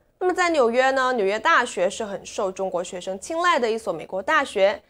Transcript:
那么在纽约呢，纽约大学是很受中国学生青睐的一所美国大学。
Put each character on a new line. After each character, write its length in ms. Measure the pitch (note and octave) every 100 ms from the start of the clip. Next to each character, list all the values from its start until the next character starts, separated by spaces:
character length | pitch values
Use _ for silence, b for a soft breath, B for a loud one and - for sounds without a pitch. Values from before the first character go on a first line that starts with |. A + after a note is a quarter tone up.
| _ -
那 80 | F4+
么 60 |
在 160 | F4+ F4
纽 200 | D#4+ A#3
约 220 | A#3+ C4
呢， 220 | C4+ B3+
纽 120 | B3 F#3+
约 140 | G#3+
大 240 | A3 D#4 A#3+
学 240 | - F3+
是 140 | G3
很 200 | G#3+ F#3+ -
受 260 | - G3
中 180 | F#3 F#3+
国 140 | F3+
学 160 | F#3 F3+
生 160 | F3+ G3
青 200 | - E4
睐 180 | F4 D#4
的 140 | A#3
一 60 | A3
所 140 | G#3
美 140 | D#3+ -
国 160 | F#3
大 220 | A3 D#4
学。 360 | C#4 G#3+ G3 -